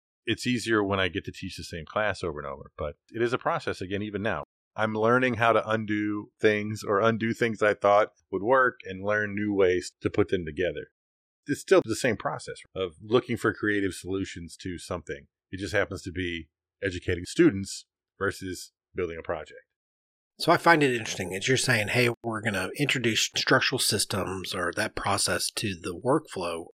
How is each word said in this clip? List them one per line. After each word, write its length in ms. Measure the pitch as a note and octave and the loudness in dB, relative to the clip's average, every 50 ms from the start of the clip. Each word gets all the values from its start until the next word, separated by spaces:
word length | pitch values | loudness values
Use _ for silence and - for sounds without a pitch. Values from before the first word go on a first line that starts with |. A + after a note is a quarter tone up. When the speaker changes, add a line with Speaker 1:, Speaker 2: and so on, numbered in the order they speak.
| _ _ _ _ - | _ _ _ _ -6
Speaker 1:
it's 200 | A#2 A2 - - | -4 -4 -2 -2
easier 360 | B2 B2 A#2 G2+ A2+ A2+ G#2 | -2 -2 -2 0 2 2 2
when 160 | G2+ F#2+ G2+ F#2+ | 2 2 2 2
I 80 | F#2+ F2+ | 0 0
get 160 | E2 - - | -2 -4 -8
to 60 | - | -8
teach 240 | - - - F#2 - | -10 -10 -10 -10 -10
the 80 | - E2+ | -10 -12
same 200 | - - E2+ D2+ | -10 -10 -10 -8
class 360 | - - G#2 G#2+ G#2 F#2 - - | -4 -2 0 0 0 -2 -2 -4
over 140 | F2 D2 D2 | -6 -4 -6
and 60 | C#2+ C#2+ | -8 -8
over, 240 | C#2 C#2 - - _ | -10 -12 -14 -14 _
but 200 | - D#2+ D2 D2 _ _ _ | -8 -8 -8 -8 _ _ _
it 120 | - A2+ | -4 -2
is 100 | A#2 A#2+ | 0 0
a 60 | A#2+ - | 0 0
process 420 | - D3+ E3 D#3 - - F#2+ - | 0 -2 -2 -2 -2 -6 -6 -6
again, 220 | G2 F2+ G2+ G2 | -6 -6 -6 -6
even 200 | G#2+ G#2+ G2+ G2 | -4 -4 -4 -4
now. 200 | G2+ A2+ F#2 D2+ C#2+ - _ _ _ _ - | -2 -2 -4 -4 -6 -10 _ _ _ _ -4
I'm 180 | - G#2+ A2 G#2+ | -2 -2 0 2
learning 400 | G#2+ G#2+ A2+ A#2+ B2+ C3 B2+ A#2+ | 2 4 4 4 4 4 2 2
how 180 | G#2 A#2+ A#2 | 4 4 4
to 160 | A2 G#2+ - G#2+ | 6 4 4 2
undo 600 | A2 A2 A2 G2+ G#2+ G#2 G#2 G#2 G#2 G#2 G#2+ - _ - | 0 -2 0 -2 -2 0 0 -2 -2 -4 -6 -10 _ 2
things 420 | - G#2+ G#2+ G#2 G#2 G#2+ G#2+ G#2 - | 4 4 4 4 0 -4 -6 -6 -2
or 140 | G#2 G#2 G2 | 0 2 4
undo 320 | G#2 A2+ A2+ G#2+ A2+ A2+ | 4 4 2 2 0 -2
things 300 | A2 - A#2+ A#2 A2 - | 0 0 0 0 0 2
I 120 | G#2+ G#2 G2 | 2 2 4
thought 360 | - - G2+ G2+ G2+ A2 - _ _ _ - | 4 6 6 6 6 6 4 _ _ _ -6
would 120 | G2 F#2 | -6 -2
work 380 | F#2+ A2+ C3 C3 B2+ B2 - - - | 2 4 4 6 4 4 2 -2 -8
and 180 | F#2 F#2 F#2 F#2+ | -10 -8 -6 -2
learn 300 | G2+ G#2 G#2 G#2+ G2+ G2 | 0 0 0 0 -2 -2
new 180 | G2+ G#2 G#2 G2+ | -2 -2 0 4
ways 380 | F#2+ G2 F2+ F2+ F2+ - - - _ | 4 6 6 4 2 0 -6 -8 _
to 80 | - G2+ | -6 -2
put 180 | - - G2+ - | 2 2 2 2
them 160 | - F#2 E2+ | 2 -2 -2
together. 460 | D#2 D2+ D2+ F2+ E2+ D2+ - - - _ _ _ _ _ _ _ _ _ _ _ | -4 -4 -2 -2 -2 -2 -4 -10 -14 _ _ _ _ _ _ _ _ _ _ _
It's 140 | - C#3+ - | -6 -6 -2
still 180 | - - G3 F3+ - | 2 4 6 6 4
the 120 | A2 A2 | 2 -2
same 200 | - - B2+ G#2+ | -2 0 0 0
process 400 | - - D3+ D#3 - - - - - - _ - | -2 -4 -6 -6 -8 -10 -12 -14 -16 -16 _ -6
of 160 | F#2 F#2+ F2+ D#2 E2 | -6 -6 -6 -6 -10
looking 340 | G2+ G#2+ A2+ B2+ - - A#2 - | -4 2 2 2 2 0 -2 0
for 160 | - A2+ G2 | 0 0 0
creative 400 | - - G#2 G#2 G2+ G2 F#2+ F2 | 0 0 0 2 2 0 -2 -4
solutions 640 | - - F2+ F#2+ G2 F#2+ - - F#2 E2+ D#2+ - - | -6 -6 -4 -4 -4 -4 -6 -8 -12 -14 -14 -14 -12
to 200 | - F#2+ F2 D#2 | -10 -10 -10 -8
something. 480 | - - F#2+ E2+ - - D2+ C#2+ C#2+ _ _ _ _ _ | -8 -8 -8 -8 -8 -10 -12 -12 -14 _ _ _ _ _
It 80 | - F#2 | -10 -8
just 120 | G2+ F2 D#2 | -6 -2 0
happens 280 | G#2 F#2+ - G2+ F#2 | 0 0 -2 -4 -10
to 100 | - F#2+ | -10 -8
be 360 | E2 F#2 F#2 F2 E2+ E2 D#2 _ _ _ _ _ _ - G2+ | -6 -6 -6 -6 -6 -8 -10 _ _ _ _ _ _ -6 -6
educating 400 | G2 F2+ F2 - - F2+ F2 F2+ | -6 -6 -4 -4 -4 -4 -4 -4
students 640 | - - - F3 D#3 G2 G2 G2 - - - - _ _ _ _ _ _ - | -2 4 6 6 6 6 2 -4 -6 -10 -14 -16 _ _ _ _ _ _ -4
versus 540 | G2 G2 - - F#2+ F#2+ F2+ - - - _ _ _ _ - | -4 -4 -4 -4 -8 -10 -10 -10 -12 -16 _ _ _ _ -6
building 220 | - F2+ E2 E2 E2 | -6 -4 -4 -6 -8
a 40 | |
project. 380 | D#2+ - F2 D#2 D2+ - - - - _ _ _ _ _ _ _ _ _ _ _ _ _ _ - | -6 -6 -6 -6 -8 -12 -18 -20 -20 _ _ _ _ _ _ _ _ _ _ _ _ _ _ -2
Speaker 2:
So 140 | - D#3 | 2 2
I 60 | E3+ - | 2 4
find 240 | - E3+ E3+ D#3 | 6 6 6 6
it 120 | D3 C3+ B2 | 6 2 2
interesting 360 | A#2 A2+ - - - G2+ F2 | 0 -4 -6 -8 -8 -8 -6
that 180 | F#2 F#2+ G2 B2+ | -6 -4 0 0
you're 80 | C3 | 0
saying, 320 | A#2 - - B2 A2 G#2 G2+ | 2 2 2 2 2 2 2
"Hey, 220 | - B2 B2 A#2 A#2 - | 2 2 2 2 0 -2
we're 200 | - A#2 A2 G#2+ | -4 -6 -6 -4
gonna 280 | G#2 A2+ G2+ G2 G2 - - - | -4 -2 -2 -2 -4 -4 -4 -2
introduce 440 | D3 C3+ - C3+ A#2 A#2+ G#2+ - - - - | 0 0 0 0 0 0 0 0 0 -2 -2
structural 420 | - - - C#3+ C3 - - - A#2+ | -2 2 2 2 2 2 2 -2 0
systems 720 | - - - G2 - - - G2 F2 F2+ F#2+ F#2+ F#2 - - | 0 0 0 0 -2 -2 -2 -4 -2 -4 -6 -6 -6 -6 -6
or 180 | F#2 F2 E2+ E2+ | -4 -4 -4 -2
that 180 | - G#2+ A2 - | -2 -4 -4 -4
process 560 | - - G2+ G2 G2 - - F2+ F2 - - | -4 -2 0 0 0 0 0 0 -2 -2 -4
to 220 | - - - G#2 F#2+ | -4 -4 -4 -4 -4
the 240 | F2 - G2 F2+ E2+ | -6 -8 -10 -8 -4
workflow 680 | - B2 C#3+ D#3+ - - - G2 F2 E2+ E2+ E2 E2+ - _ | 0 2 2 0 0 -4 -8 -6 -4 -4 -4 -6 -8 -12 _